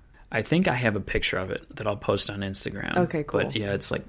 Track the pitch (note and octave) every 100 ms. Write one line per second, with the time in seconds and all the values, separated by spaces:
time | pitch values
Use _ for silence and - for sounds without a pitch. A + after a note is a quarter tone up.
0 | - - - A2+ - E3 F#3+ B2 A#2+ G2+
1 | - - - F2+ F#2 - - - G#2+ G2+
2 | - G#2 - G2+ G2 G2 - G2+ - -
3 | F3 D#3+ D3 G2+ F#2+ C#3 G2+ G2 - D#2